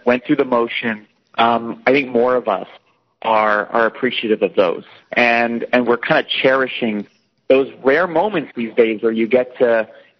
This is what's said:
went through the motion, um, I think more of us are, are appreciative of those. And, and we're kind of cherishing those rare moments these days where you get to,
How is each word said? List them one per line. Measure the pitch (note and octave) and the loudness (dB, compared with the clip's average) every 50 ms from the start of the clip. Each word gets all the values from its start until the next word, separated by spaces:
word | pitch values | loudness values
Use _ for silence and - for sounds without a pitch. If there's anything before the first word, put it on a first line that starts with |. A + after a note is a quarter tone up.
| - | -2
went | A#2+ B2 B2 - | 0 0 0 0
through | - D3+ | 0 0
the | C#3+ C#3 | 0 0
motion, | B2+ B2+ A#2 A#2 A#2 - - - A#2 A2 G#2+ G#2+ _ _ _ _ _ _ | 0 0 -2 -2 -2 -4 -6 -6 -6 -6 -8 -10 _ _ _ _ _ _
um, | - A#2 A#2 A#2 A#2 A#2 A#2 - - - | 0 2 2 2 0 -2 -6 -10 -4 0
I | B2+ | 0
think | C3 C#3+ C#3 B2+ | 0 0 0 0
more | B2+ A#2 A#2+ B2+ B2+ | 0 0 2 2 0
of | B2 A2+ | 0 -2
us | A2 G2 F#2 F#2+ - - - _ _ _ _ _ _ _ - | -2 -4 -4 -6 -10 -18 -20 _ _ _ _ _ _ _ -8
are, | - A2+ A2 G#2+ G#2+ G#2+ G#2 G#2 G2+ | -2 0 2 2 2 2 0 0 -2
are | - - A#2 A2+ | -2 0 0 0
appreciative | A2 - - - B2 A#2+ - - A2 G#2+ - | 0 0 -2 -4 -4 -4 -2 -2 -2 -2 0
of | G2+ F2+ - | -2 -2 0
those. | - G2 F2 - - - - - - _ - | 0 0 0 0 -4 -8 -16 -20 -20 _ -6
And, | - - A#2+ A#2+ A#2 A#2 A#2 A#2 A#2 A#2 A#2+ - - | -2 0 0 2 2 0 0 -2 -4 -6 -4 -2 0
and | B2+ B2 | 0 2
we're | A2+ A#2+ | 2 0
kind | A#2 - - D#3 C#3+ B2 | 0 0 0 0 0 0
of | - | -2
cherishing | - - - C3+ C3 C3+ C3 B2+ - - B2 A2+ G#2+ G#2 G2+ - _ _ _ _ _ _ _ - | -2 0 2 2 2 2 0 -2 -4 -4 -4 -4 -4 -4 -6 -10 _ _ _ _ _ _ _ 2
those | C3+ C3+ C3+ A#2 - - - | 2 2 2 0 -4 -4 0
rare | C3 C#3 D#3+ F3+ | 2 2 2 2
moments | F3+ E3 D#3+ F#3 G#3+ G#3 E3 C3 - - | 0 0 -2 -2 -2 -2 -4 -6 -6 -8
these | B2+ A#2 A2 G#2+ | -8 -8 -2 2
days | - A#2 A2 A2+ G2+ A2+ | 2 2 2 2 0 -2
where | A2+ | -2
you | A2+ A2+ A2+ | 0 0 0
get | G#2+ B2 B2 B2 B2+ - - | 2 2 2 0 0 -2 0
to, | C3 A#2 A#2 A2+ G#2+ - - - - _ _ | 0 2 2 0 -2 -4 -10 -20 -20 _ _